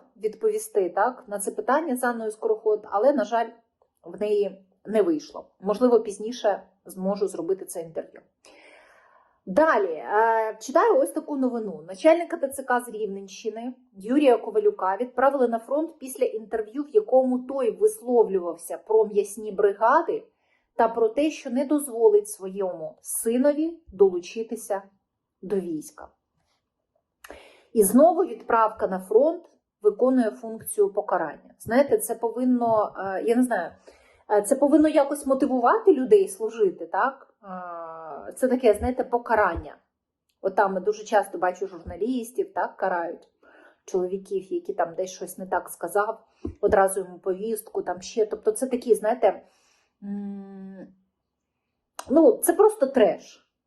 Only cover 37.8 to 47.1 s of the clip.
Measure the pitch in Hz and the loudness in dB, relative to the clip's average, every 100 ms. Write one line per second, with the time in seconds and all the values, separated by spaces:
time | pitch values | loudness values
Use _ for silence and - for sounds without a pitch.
37.8 | 165 160 160 147 196 - 254 254 240 208 | -14 -14 -14 -14 -14 -4 0 2 4 4
38.8 | 247 254 - 240 - 220 196 165 151 - | 0 -4 -2 -4 0 2 2 0 -10 -18
39.8 | _ _ _ _ _ _ 190 190 196 190 | _ _ _ _ _ _ -4 0 0 0
40.8 | 190 214 208 214 185 175 180 185 190 175 | -2 -4 0 0 0 -2 -4 -2 -10 -10
41.8 | 170 175 220 262 226 - 180 - 208 - | -14 -6 -4 -4 -6 -6 -6 -4 -6 -4
42.8 | 190 180 170 - _ _ _ _ _ _ | -4 -2 -6 -10 _ _ _ _ _ _
43.8 | - 185 180 196 196 196 190 175 - - | -6 -4 -4 -6 -6 -8 -4 -8 -6 -6
44.8 | 170 165 190 - 180 - 185 180 - - | -4 -4 -8 -8 -14 -12 -6 -6 -6 -10
45.8 | 170 202 214 220 _ _ - - 170 202 | -4 -2 -2 -6 _ _ -14 -2 2 4
46.8 | 190 196 180 | 4 0 -8